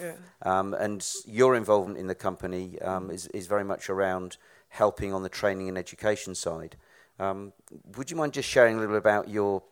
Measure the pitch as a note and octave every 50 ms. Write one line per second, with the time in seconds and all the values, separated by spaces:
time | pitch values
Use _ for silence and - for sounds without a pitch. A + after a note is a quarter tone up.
0 | F3 E3+ E2 - - F2+ _ _ - F#2 F#2 F#2+ G2 G2 G2+ - G#2 G#2 G#2 F#2+
1 | - - - - - - G#2+ A2+ C3 C3 B2+ A#2 G#2+ G2+ G#2+ G#2 F#2 F#2+ G2+ -
2 | F#2 F#2 F#2 - - G2 F#2 - - F#2 F#2 F2+ F#2 F#2 E2 D#2 - F2+ F#2+ F#2
3 | F#2 F#2+ E2+ G2 - - - G2+ F2+ F2 G#2 G#2 G2 G2 F#2+ - - - F#2+ F#2+
4 | G2 F#2+ F#2 F#2 F#2 F2+ - - _ _ _ _ _ _ - - G#2+ G#2 - -
5 | G#2+ G2 F#2+ F#2+ F#2+ F#2 - - - G2+ F#2+ F#2+ F#2+ F#2+ F#2 F#2 F2 - - -
6 | - G#2+ G#2 - - F#2+ F#2 - - F2+ E2 D#2+ D#2 D#2+ - - _ _ _ -
7 | - _ _ - F#2+ G2 F#2+ G2 G2+ G2 - _ _ - - - - - G2 B2
8 | C3+ - E3+ E3 D#3 D3 - C#3+ B2+ - - C3 A#2+ A2+ A2 A2 A2 G#2 G#2+ G#2+
9 | - A2 G#2 G#2 - G#2 G#2 G#2+ G2+ G2+ G2 F#2+ - _